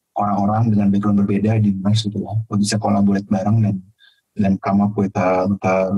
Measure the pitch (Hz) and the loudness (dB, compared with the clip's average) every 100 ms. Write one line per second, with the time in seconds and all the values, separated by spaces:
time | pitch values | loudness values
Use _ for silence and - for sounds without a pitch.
0 | _ - 104 101 101 110 113 101 101 101 | _ -4 -2 0 0 0 2 2 2 2
1 | 104 101 101 98 110 110 104 95 98 107 | 2 2 2 0 0 2 0 0 0 0
2 | 104 101 92 110 - 101 101 104 104 101 | -2 -6 -6 -6 -2 -2 -2 -2 0 2
3 | 101 101 101 98 101 113 101 95 - _ | 2 0 -2 -2 0 2 0 -2 -8 _
4 | _ _ _ - 98 95 - 101 104 104 | _ _ _ -2 -2 0 0 0 0 0
5 | 98 101 92 92 98 98 98 95 95 | -2 0 0 0 0 -2 0 0 0